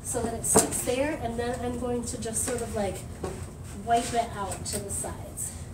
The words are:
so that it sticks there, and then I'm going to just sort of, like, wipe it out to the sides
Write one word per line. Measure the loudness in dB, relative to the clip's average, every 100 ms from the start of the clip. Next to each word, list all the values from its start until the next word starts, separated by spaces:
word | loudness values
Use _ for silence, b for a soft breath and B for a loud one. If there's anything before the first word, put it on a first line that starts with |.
so | -2 0
that | 0
it | 0
sticks | 4 6 6 0
there, | 2 2 2 2
and | -2 0
then | 0 0
I'm | -2 -2
going | 0 0
to | -2 -2
just | -2 0
sort | 0 0
of, | 0 0
like, | 0 -2 -8 -6 -4 -4 -8 -8 -10 -6 6
wipe | 6 6
it | 2 0 -2
out | -4 -2 -2
to | -2
the | -2
sides | -4 -4 -6 -8 -6 -6 -6 -10